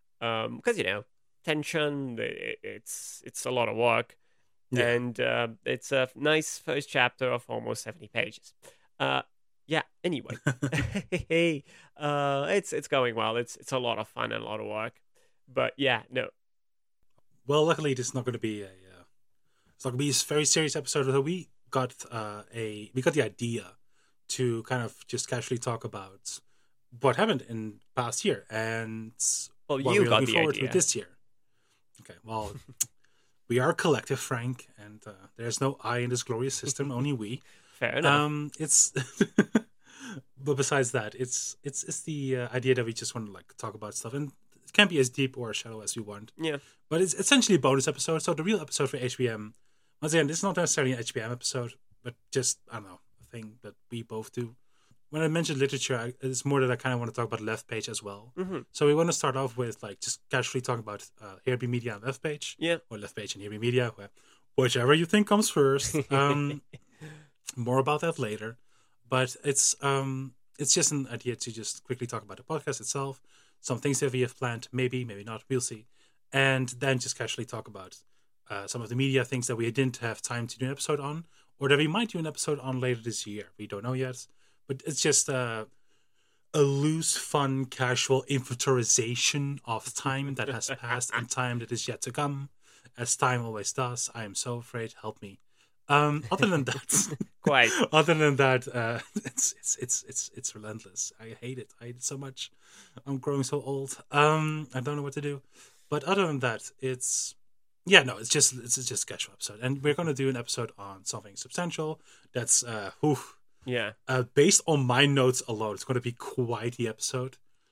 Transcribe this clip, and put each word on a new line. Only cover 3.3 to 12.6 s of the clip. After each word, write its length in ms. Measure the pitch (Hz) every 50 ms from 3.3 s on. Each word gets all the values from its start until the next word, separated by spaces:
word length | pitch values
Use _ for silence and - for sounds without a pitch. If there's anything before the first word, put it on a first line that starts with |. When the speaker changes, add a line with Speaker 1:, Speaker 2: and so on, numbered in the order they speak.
| - - -
Speaker 1:
a 60 | 123
lot 160 | 127 123 117 110
of 80 | 110
work. 420 | 110 120 120 113 117 117 - - _ _ _ _ _ _ _ _ _ _ -
Speaker 2:
Yeah. 160 | 127 123 120 120
Speaker 1:
And, 320 | 120 120 123 123 117 123
uh, 300 | 123 123 120 117 120 113 113 - -
it's 260 | 127 127 127 - -
a 180 | 139 135 131 123 -
nice 420 | 110 139 147 156 160 151 - - -
first 320 | - 165 143 147 143 -
chapter 420 | - 135 123 123 - - 131 123
of 140 | 123 123 - -
almost 340 | 117 117 117 117 113 - -
seventy 240 | 113 110 - 110 107
pages. 460 | - 117 - - 110 - - - - _ - - - _ _ _ _ -
Uh, 240 | 139 135 135 131 - _ _ _ _ _ _ _ _
yeah, 160 | - 156 156 - - _ _ -
anyway. 340 | 180 175 - - - 123 - -
<laughs> 1200 | 147 127 - - 135 156 135 123 - - 202 - - - 170 - - 165 165 170 170 160 139 - _ -
Speaker 2:
<laughs> 0 | - - - _ -
Speaker 1:
Uh, 500 | 151 147 147 143 143 143 139 139 143 160
it's, 240 | 196 202